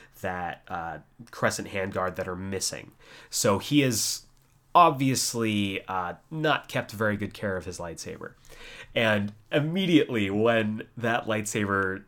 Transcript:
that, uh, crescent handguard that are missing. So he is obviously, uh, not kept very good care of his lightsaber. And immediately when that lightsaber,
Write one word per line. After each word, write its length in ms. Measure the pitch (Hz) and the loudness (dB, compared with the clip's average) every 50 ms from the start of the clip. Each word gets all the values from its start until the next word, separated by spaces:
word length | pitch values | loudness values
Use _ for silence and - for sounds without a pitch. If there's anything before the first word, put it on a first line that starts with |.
| - - _ - | -20 -20 _ -8
that, 420 | - 92 92 90 87 85 - - - - | -6 -6 -4 -4 -6 -6 -8 -10 -12 -10
uh, 300 | 95 87 82 82 78 78 - _ _ - 113 - | -8 -8 -6 -8 -10 -12 -14 _ _ -20 -20 -16
crescent 380 | - - - 110 104 - 101 95 | -6 0 0 0 0 0 -8 -6
handguard 480 | - 98 95 98 92 98 92 92 87 | -4 -4 -4 -4 -2 -2 -2 -2 -4
that 120 | - 90 92 | -4 -6 -6
are 80 | 90 | -6
missing. 560 | 90 95 98 95 92 - - - 64 - - - _ - - - - - - | -8 -6 -6 -6 -4 -4 -4 -6 -8 -14 -16 -20 _ -20 -20 -20 -20 -16 -8
So 280 | - - - 113 101 98 | -4 0 2 2 2 2
he 240 | - - 143 147 | 2 2 4 4
is 440 | 139 131 120 107 - - - - - - _ _ _ _ _ _ _ _ - | 4 4 2 0 0 -2 -4 -6 -8 -16 _ _ _ _ _ _ _ _ 6
obviously, 1080 | 170 175 165 147 131 139 135 127 - - - - 117 113 110 107 104 101 98 95 95 - - | 8 8 8 6 4 2 2 2 2 0 -2 -2 0 0 2 2 2 0 0 -2 -4 -6 -6
uh, 260 | 95 92 90 87 90 - _ - | -4 -4 -4 -4 -8 -10 _ -10
not 380 | 156 156 156 151 139 - - - | -6 -2 0 2 2 0 -2 -4
kept 240 | - 131 117 - | -4 -4 -4 -4
very 240 | - 101 113 107 104 | -4 -2 0 0 0
good 180 | 98 104 95 - | -2 -4 -6 -8
care 220 | - - 101 95 | -6 -4 -4 -4
of 80 | 92 85 | -4 -6
his 140 | 95 87 - | -8 -10 -10
lightsaber. 560 | 87 85 82 78 - 87 80 - - - - - - - - - - - - - - - - | -10 -10 -10 -12 -12 -12 -12 -12 -12 -16 -16 -18 -20 -20 -20 -18 -18 -18 -18 -18 -12 -4 0
And 380 | 120 117 110 107 104 101 104 - - - - | 2 4 4 4 4 2 -2 -6 -10 -8 0
immediately 800 | - 151 143 156 170 196 190 175 175 143 - - 127 110 101 95 | 0 0 2 2 0 0 2 6 6 6 4 4 0 0 0 2
when 540 | 98 104 110 117 117 113 110 107 107 110 - - - | 2 4 4 4 4 4 2 0 -2 -6 -8 -12 -10
that 300 | 117 113 117 117 123 - | -4 -2 0 0 0 0
lightsaber, 800 | 110 110 107 107 - - 110 104 98 98 98 95 92 95 95 - | 0 -2 -2 -2 -2 -2 0 0 2 2 2 2 0 -2 -4 -10